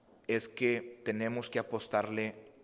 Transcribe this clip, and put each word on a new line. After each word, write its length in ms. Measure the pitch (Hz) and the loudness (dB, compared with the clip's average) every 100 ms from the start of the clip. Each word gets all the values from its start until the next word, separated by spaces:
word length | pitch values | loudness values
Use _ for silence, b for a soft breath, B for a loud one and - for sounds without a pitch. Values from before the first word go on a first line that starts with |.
| _ - - | _ -10 0
es 240 | 113 - | 0 0
que 520 | - 123 120 - - - | 2 4 4 0 -6 -4
tenemos 460 | 110 113 120 120 | 0 0 -2 -2
que 80 | 120 | -2
apostarle 760 | 110 113 - 104 107 110 110 104 - - | -2 -2 0 2 2 0 -2 -6 -16 -20